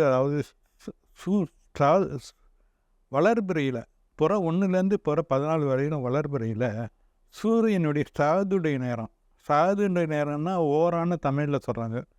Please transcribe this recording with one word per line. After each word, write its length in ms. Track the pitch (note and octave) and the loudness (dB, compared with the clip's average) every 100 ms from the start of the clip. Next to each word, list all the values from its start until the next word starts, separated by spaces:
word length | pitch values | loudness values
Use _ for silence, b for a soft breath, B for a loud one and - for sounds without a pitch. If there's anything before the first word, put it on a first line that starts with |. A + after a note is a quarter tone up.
அதாவது 340 | C#3+ B2+ C#3 D3 - _ _ _ | 2 2 2 -2 -4 _ _ _
சு-, 160 | - - _ - | -18 -18 _ -12
சு-, 340 | F3 G#3 E3 _ _ - | -2 -2 -2 _ _ 0
சா-, 560 | C#3+ F#3 F3+ C#3+ - - _ _ _ _ _ _ _ | 4 4 2 -6 -14 -20 _ _ _ _ _ _ _
வளர்பிறையில, 640 | C#3 F#3+ A#3 F#3+ D#3+ C3+ A#2+ - _ _ - | 2 2 2 0 -2 -2 -4 -10 _ _ -2
புற 140 | D#3 G#3 | 0 2
ஒண்ணுலேருந்து 540 | E3 F3 G3 F#3 F#3+ G3+ | 0 0 0 2 2 0
புற 180 | D#3 D3+ D3+ | 0 -2 0
பதினாலு 360 | C3+ D3+ D#3+ C#3+ | -2 0 0 0
வரையிலும் 380 | C3 D3 D3+ | 0 0 -2
வளர்பிறையில 600 | B2 C#3 D3 C#3 A2+ G#2+ B2 G#2+ A2+ - _ _ _ | -2 -2 -2 -4 -4 -2 -4 -4 -10 -14 _ _ _
சூரியனுடைய 720 | - G#3+ A3+ A3 G3 D#3 D3 - | -6 0 2 2 2 0 0 -2
சாதுடைய 640 | - D3 F3+ G3 F#3+ D#3+ C3+ | 0 2 2 0 0 0 -2
நேரம், 340 | B2 A#2 A2 _ _ _ - | -4 -6 -8 _ _ _ 0
சாதுடைய 580 | D3 F3 G3+ G3+ F3 D#3+ | 2 2 2 0 0 0
நேரம்னா 440 | D3+ D3 D3 E3 F#3 D3+ | 0 -2 -2 -2 0 2
ஓரான 460 | D3+ E3+ E3+ E3+ E3+ | 2 2 0 -2 -2
தமிழ்ல 380 | C#3+ C#3 D3 C#3 | -2 -2 0 -2
சொல்றாங்க. 380 | - A2+ A2+ A#2+ - | -2 -6 -6 -6 -10